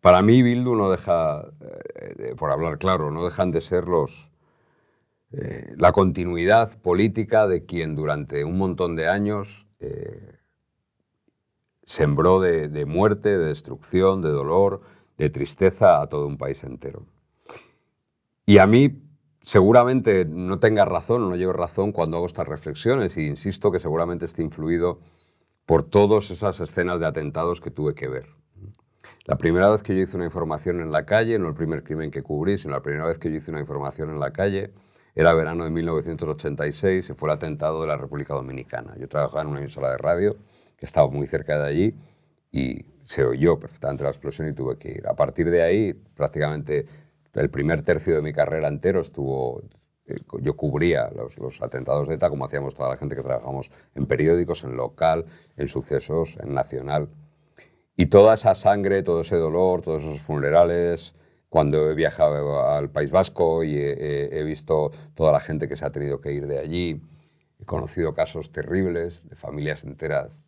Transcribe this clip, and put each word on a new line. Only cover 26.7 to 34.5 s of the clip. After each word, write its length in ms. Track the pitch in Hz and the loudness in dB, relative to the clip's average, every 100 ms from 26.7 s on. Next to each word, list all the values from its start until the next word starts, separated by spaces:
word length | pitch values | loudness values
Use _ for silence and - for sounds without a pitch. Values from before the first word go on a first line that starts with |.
| 92 90 90 | -2 -2 0
de 60 | 80 | -2
atentados 560 | 78 73 80 82 85 | -4 -6 -4 -4 -4
que 100 | - | -8
tuve 240 | - 76 71 | -4 -4 -4
que 140 | 65 | -8
ver. 180 | 64 - _ _ - 98 - _ _ - _ | -10 -12 _ _ -20 -20 -20 _ _ -20 _
La 140 | - 69 | -6 0
primera 320 | 82 87 98 | 2 4 4
vez 120 | 107 | 4
que 140 | - 92 | 0 -2
yo 60 | |
hice 160 | 90 95 | -2 -4
una 80 | 85 | -6
información 560 | 85 80 78 90 87 | -6 -6 -4 -4 -6
en 100 | 80 | -2
la 140 | 78 76 | -2 0
calle, 340 | 104 113 110 | 0 2 0
no 80 | 85 | -2
el 80 | 78 | -4
primer 300 | 80 78 - | -4 -4 -6
crimen 260 | 78 78 | -8 -6
que 100 | 69 | -8
cubrí, 360 | 69 76 85 98 | -6 -4 -2 -2
sino 160 | 76 | -4
la 80 | 69 | -6
primera 240 | 71 73 80 | -4 -4 -4
vez 120 | 80 | -4
que 120 | 85 | -4
yo 80 | 78 | -6
hice 140 | 73 | -8
una 100 | 78 | -8
información 480 | 73 71 69 - 78 | -8 -8 -8 -8 -8
en 100 | 76 | -6
la 140 | 71 | -6
calle, 400 | 78 98 | -2 -2